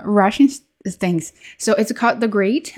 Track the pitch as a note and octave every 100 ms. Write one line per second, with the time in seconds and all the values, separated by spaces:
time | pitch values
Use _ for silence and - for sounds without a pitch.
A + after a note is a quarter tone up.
0 | G3 G#3 G3 A#3+ C#4 - _ _ F#3+ -
1 | F#3 E3 - _ - - A3 A3 A3 -
2 | A#3 A#3 A3+ G3+ G3 C#4 -